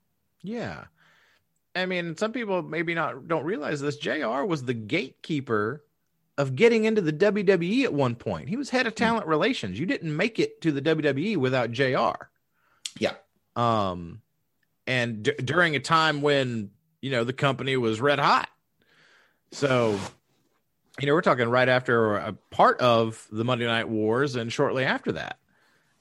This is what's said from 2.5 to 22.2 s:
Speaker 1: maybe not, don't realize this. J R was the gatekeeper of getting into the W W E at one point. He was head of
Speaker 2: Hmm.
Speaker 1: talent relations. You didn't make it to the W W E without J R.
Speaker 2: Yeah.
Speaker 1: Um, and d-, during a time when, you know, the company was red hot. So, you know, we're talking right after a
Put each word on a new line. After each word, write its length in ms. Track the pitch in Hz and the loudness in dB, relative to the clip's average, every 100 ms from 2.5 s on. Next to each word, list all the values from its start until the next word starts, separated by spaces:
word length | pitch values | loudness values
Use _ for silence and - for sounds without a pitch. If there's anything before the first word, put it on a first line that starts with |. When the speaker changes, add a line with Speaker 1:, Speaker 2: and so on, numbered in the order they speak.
| 180 | -4
Speaker 1:
maybe 320 | 147 160 170 | -4 -4 -2
not, 320 | 165 143 127 160 | -2 -4 -4 -4
don't 180 | 160 | -2
realize 360 | 147 226 131 143 | -2 -4 -4 -4
this. 160 | 143 135 | -4 -4
J 260 | - 151 | -4 -2
R 240 | 131 269 226 | -2 -2 -2
was 160 | 156 | -2
the 100 | 123 | -2
gatekeeper 1080 | 117 107 170 135 - - 147 131 107 107 151 _ _ _ _ _ - | -4 -2 -4 -4 -10 -6 -4 -2 -2 -2 -6 _ _ _ _ _ -4
of 160 | 139 127 | -2 4
getting 280 | 226 226 | 4 6
into 160 | 220 214 | 2 2
the 100 | 156 | 0
W 320 | 151 202 202 | 2 2 2
W 280 | 190 185 175 | 4 2 2
E 120 | 247 | 0
at 80 | 254 | 0
one 220 | 143 127 | 2 0
point. 340 | 117 113 82 120 | 0 -6 -6 -6
He 80 | 247 | -8
was 140 | 262 | -4
head 160 | 254 240 | -2 -2
of 60 | |
Speaker 2:
Hmm. 60 | 220 | 0
Speaker 1:
talent 220 | 226 226 160 | 0 0 0
relations. 520 | 151 220 - 101 95 | 0 0 -2 -6 -4
You 60 | 190 | -4
didn't 300 | 277 160 151 | -4 -4 -2
make 220 | 233 - | -2 0
it 220 | 147 - | -2 -2
to 80 | 165 | -2
the 80 | 139 | 0
W 220 | 147 160 | 0 2
W 240 | 147 135 202 | 2 0 0
E 60 | 185 | 0
without 360 | 127 131 117 | 2 2 0
J 220 | 117 131 | 0 0
R. 360 | 160 104 - - _ _ _ _ _ - - | 2 0 -2 -10 _ _ _ _ _ -14 -4
Speaker 2:
Yeah. 160 | 110 - _ _ _ 117 | -4 -4 _ _ _ -2
Speaker 1:
Um, 680 | 120 110 95 90 85 107 _ _ _ _ _ _ - | 2 2 0 -4 -10 -14 _ _ _ _ _ _ -4
and 380 | 127 120 107 | -2 -2 -2
d-, 80 | 131 - | -2 -2
during 300 | 127 165 170 | -2 2 2
a 60 | 139 | 0
time 420 | - 160 156 147 | 2 2 2 2
when, 480 | 147 139 127 113 101 - _ _ | 2 2 0 -4 -6 -12 _ _
you 100 | 135 | -4
know, 140 | 123 | -2
the 80 | 120 | -2
company 440 | 131 143 131 131 131 | 0 0 0 -2 0
was 240 | 113 107 | 0 2
red 180 | 143 139 | 2 4
hot. 300 | 156 247 - _ _ _ _ _ _ _ _ _ _ | 4 2 0 _ _ _ _ _ _ _ _ _ _
So, 460 | - 143 127 113 98 98 - _ _ _ _ _ _ _ - | -2 2 4 2 0 -4 -14 _ _ _ _ _ _ _ -6
you 60 | 143 | 0
know, 80 | |
we're 80 | 160 | 2
talking 260 | 180 127 117 | 4 2 4
right 200 | 123 127 | 4 4
after 480 | 127 127 117 110 | 2 2 2 2
a 160 | 101 | 0